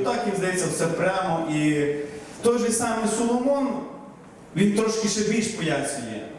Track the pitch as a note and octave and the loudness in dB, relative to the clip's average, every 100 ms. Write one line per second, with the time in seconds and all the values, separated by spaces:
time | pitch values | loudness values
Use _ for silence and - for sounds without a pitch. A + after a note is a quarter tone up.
0 | G3+ A#3 G#3+ F#3+ F#3 F3+ D#3+ - E3 E3 | 0 0 0 0 0 0 0 0 0 0
1 | F#3 F#3 F3 E3 D#3+ D3+ D3+ D3 C#3+ D3 | 0 2 0 0 0 2 2 2 2 -2
2 | - - - - A#3 A#3+ A#3 A#3 A#3 A3 | -6 -10 -14 -2 2 2 2 0 0 0
3 | G#3+ A3 A#3 B3 C4 C#4 C#4 - - - | 0 0 2 2 2 2 0 -2 -8 -12
4 | - - - - - D#3 G#3 G#3 A3 - | -16 -18 -20 -20 -6 2 4 4 2 2
5 | - G#3+ G3+ A3 - - D#3+ C#3 - - | 0 0 0 0 0 -2 -2 -2 -2 -6
6 | A2+ G#2 - | -8 -8 -10